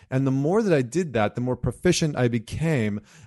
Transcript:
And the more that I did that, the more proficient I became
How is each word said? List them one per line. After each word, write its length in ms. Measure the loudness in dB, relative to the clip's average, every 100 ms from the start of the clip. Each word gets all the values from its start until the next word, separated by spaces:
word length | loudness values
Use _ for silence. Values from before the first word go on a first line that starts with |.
| -4
And 160 | -2 0
the 40 |
more 320 | 0 2 2
that 120 | 2
I 80 | 2
did 320 | 2 -2 -2
that, 200 | 0 -2
the 60 | -2
more 160 | -4 -2
proficient 600 | -4 0 2 2 0 0
I 100 | 0
became 720 | 0 -6 -4 -2 0 0 -4 -10 -20